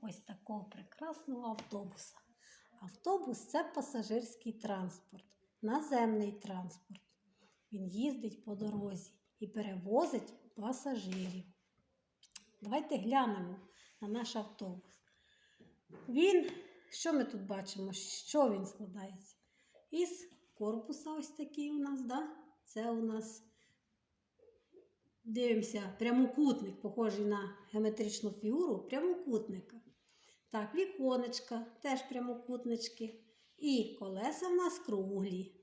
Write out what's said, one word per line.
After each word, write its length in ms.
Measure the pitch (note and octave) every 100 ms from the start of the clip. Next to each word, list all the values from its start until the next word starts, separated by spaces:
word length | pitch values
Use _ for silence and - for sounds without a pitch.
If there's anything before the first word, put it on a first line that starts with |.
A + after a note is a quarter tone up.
ось 180 | A3 E3+
такого 440 | - G3+ - G#3
прекрасного 840 | F#3 - - - D#4+ D4+ - B3 A#3
автобуса. 680 | G#3+ - G3+ F#3+ - - - _ _ - - _ -
Автобус — 580 | F#3 - E4+ G4 C#4 A3 -
це 160 | D4+
пасажирський 880 | D#4+ D4 A#3 A#3 G#3+ A3+ A#3 - A#3
транспорт, 720 | A3 G#3 G3 F3+ - - F#3+ - _ _ -
наземний 720 | G#3+ C#4 D4+ B3+ A3+ G#3+ G#3
транспорт. 680 | G#3 - F#3 F3+ - - - _ _ _ _ _ _ -
Він 160 | G3+ F#3
їздить 560 | G3 C#4 A#3+ A3 -
по 100 | A3
дорозі 580 | G3+ G#3+ G#3 G3+ F#3 - _ _ -
і 60 | G#3+
перевозить 1080 | A3 G#3 F#3 F#3 A#3+ E4 B3 - - -
пасажирів. 920 | - A3 C4 C#4+ A#3 F#3+ F#3 F#3 F#3 - _ _ _ _ _ _ _ _ - _ -
Давайте 340 | G#3 C4+ D4+ C4
глянемо 600 | G3+ C4+ A3+ G3 F3+ F#3+ - - - -
на 80 | G#3
наш 280 | A3+ A#3 A3+
автобус. 560 | G#3 - F#3+ F3+ - - _ _ _ _ _ _ - _ - - -
Він, 420 | B3 F#4 F4+ C#4+ - - - -
що 220 | - E4
ми 120 | D4+
тут 220 | A#3+ G#3 G3
бачимо, 460 | G3 F#3+ G3 F#3+
з 40 | F#3
що 540 | - - - D4+ B3+
він 160 | F#3+ F#3+
складається? 720 | - G3+ G3 G3 F#3+ - - _ _ _ - -
Із 380 | D#4 F4 - - - _
корпуса 580 | - G#3+ A3+ - C#4+ D#4
ось 160 | D#4 -
такий 420 | - D4 - D4
у 80 | D4
нас, 240 | C#4 C4+
да? 260 | A#3+ C4+ D#4 - - _
Це 260 | - A3 A#3
у 120 | A3+
нас, 420 | A3+ A3 A3 - - _ _ _ _ _ _ _ _ _ - _ _ F#4 - _ _ _
дивимося, 680 | A3+ A3 A#3+ A3 - G#3+ F#3+ -
прямокутник, 840 | A#3 B3 B3+ - C#4+ A#3 G3 F#3+
похожий 440 | G#3 A#3+ A3 G3
на 320 | G#3 G3+ G3 - -
геометричну 580 | G#3+ G#3+ A3 G#3+ - G#3
фігуру 480 | G3 G#3+ C#4+ F4 G3
прямокутника. 1000 | - C4+ F4+ F4 C#4 A3 - F#3+ - A#3 - _ _ _ - _ -
Так, 240 | A3 G#3+
віконечка, 920 | E4 F#4+ - C4 B3 A#3+ - - A#3 A3+ -
теж 200 | C#4+ B3+
прямокутнички. 1160 | - B3+ B3 A#3 - B3 A#3+ A#3 - - A3+ - - _ _ -
І 380 | D4 B3+ - -
колеса 500 | G3 F#3+ B3 D4+ F#4
в 60 |
нас 240 | F4+ F4 -
круглі. 720 | - G3+ G3 G3 G3 F3+ F#3+ -